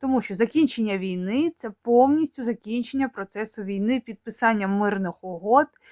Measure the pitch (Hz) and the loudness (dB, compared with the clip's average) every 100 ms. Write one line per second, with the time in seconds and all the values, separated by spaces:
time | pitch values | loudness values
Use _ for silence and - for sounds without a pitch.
0 | 269 262 226 196 226 302 311 - 220 196 | 2 0 0 -2 0 2 2 2 -2 -2
1 | 190 180 185 233 330 - 226 202 - 240 | -4 -4 -2 0 -2 -2 -14 -12 2 6
2 | 262 302 311 - 233 233 - 233 233 269 | 6 4 0 -4 -6 -6 -6 -6 -4 -2
3 | 269 - 196 - 220 - 190 196 208 262 | -4 -4 -10 -8 -8 -8 -6 -2 0 -2
4 | 240 214 - 214 233 220 196 196 208 202 | -4 -14 -12 0 2 2 0 0 0 0
5 | 190 165 185 175 190 254 302 _ _ | -4 -6 -12 -10 2 4 4 _ _